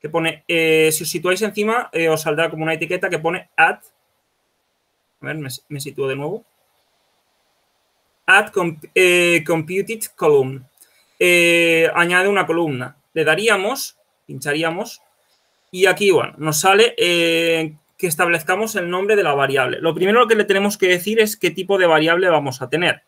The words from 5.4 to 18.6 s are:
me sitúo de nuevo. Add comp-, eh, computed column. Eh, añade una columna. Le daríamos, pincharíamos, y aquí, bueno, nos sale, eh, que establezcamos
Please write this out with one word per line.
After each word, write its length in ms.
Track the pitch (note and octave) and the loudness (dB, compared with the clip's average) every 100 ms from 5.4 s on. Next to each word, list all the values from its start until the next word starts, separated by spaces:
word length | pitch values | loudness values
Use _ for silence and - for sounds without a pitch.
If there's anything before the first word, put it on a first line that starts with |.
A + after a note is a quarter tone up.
| C#3 B2+ _ | -10 -14 _
me 100 | C#3+ | -14
sitúo 300 | C#3+ - C3+ | -12 -6 -6
de 80 | C3+ | -4
nuevo. 260 | D3 G#3+ _ _ _ _ _ _ _ _ _ _ _ _ _ _ _ _ _ _ - | -8 -10 _ _ _ _ _ _ _ _ _ _ _ _ _ _ _ _ _ _ 2
Add 260 | F#3+ G#3 | 2 2
comp-, 400 | G3+ F3 D#3 - | -2 -4 -6 -4
eh, 480 | - F3+ F3 F3 E3+ D#3 | 2 4 4 2 0 0
computed 560 | E3 D#3 F#3 G3+ A3 - _ | -4 -2 -6 -6 -8 -12 _
column. 480 | E3 C#3+ C3 C3+ - _ _ _ _ _ | 2 4 2 -6 -16 _ _ _ _ _
Eh, 720 | F3+ F3 E3+ E3+ E3+ E3 E3 - | 2 4 4 4 2 2 2 0
añade 320 | E3+ F3+ F#3+ | 0 2 2
una 180 | G3+ D#3 | 0 0
columna. 520 | E3 E3 C3 B2+ - _ | -2 -2 -4 -10 -14 _
Le 100 | D#3+ | -4
daríamos, 720 | D#3 D#3 A3 G3+ G3 C4 - _ _ _ _ | 0 0 2 0 0 -6 -10 _ _ _ _
pincharíamos, 760 | C#3+ D3 D3 E3 E3+ A3 - _ _ _ _ _ _ _ | -12 -6 -2 -2 -4 -10 -14 _ _ _ _ _ _ _
y 140 | F3+ F#3+ | 0 2
aquí, 260 | F#3 G3+ | 2 2
bueno, 220 | D#3+ - - | 2 0 -6
nos 240 | D3+ D3+ | -4 0
sale, 340 | F#3+ G3 A#3 - | 2 4 4 2
eh, 800 | F3 F3 E3+ E3 E3 E3 D#3+ D#3 _ _ | 0 2 2 2 0 0 -4 -10 _ _
que 100 | F3+ | -6
establezcamos 680 | D#3 F3 E3 D#3+ F#3 | -2 0 0 -2 -2